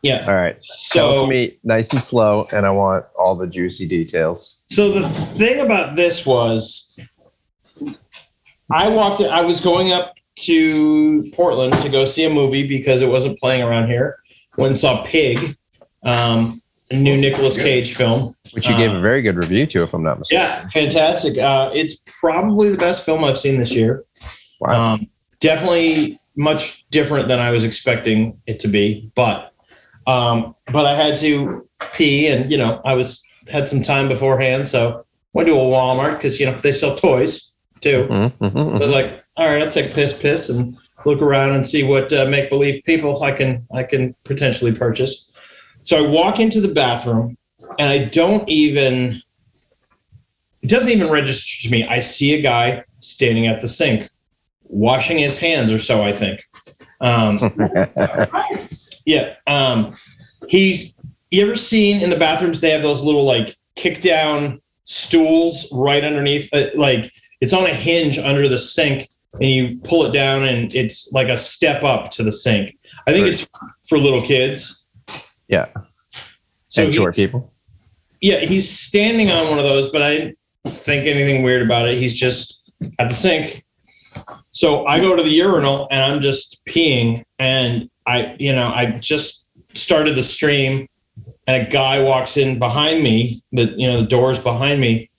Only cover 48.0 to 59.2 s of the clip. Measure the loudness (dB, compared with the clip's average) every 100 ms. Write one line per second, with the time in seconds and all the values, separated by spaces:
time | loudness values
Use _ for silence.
48 | 0 2 2 2 0 2 2 2 0 0
49 | -2 -6 _ _ _ _ _ _ _ _
50 | _ -20 _ _ _ _ 0 2 2 2
51 | 2 0 0 -6 -8 -10 -2 -2 -2 -4
52 | -4 -2 0 0 0 0 0 -2 -10 _
53 | -16 -2 0 2 0 -2 -4 -2 0 0
54 | -4 _ _ _ _ _ _ 0 2 2
55 | 0 0 -2 -2 -2 0 0 0 0 0
56 | 0 -2 -4 -6 -14 -20 -20 _ -20 _
57 | 0 2 2 2 0 0 -2 0 -2 -2
58 | -2 -2 -2 -2 -4 -6 -10 -18 -20 -8
59 | 0 0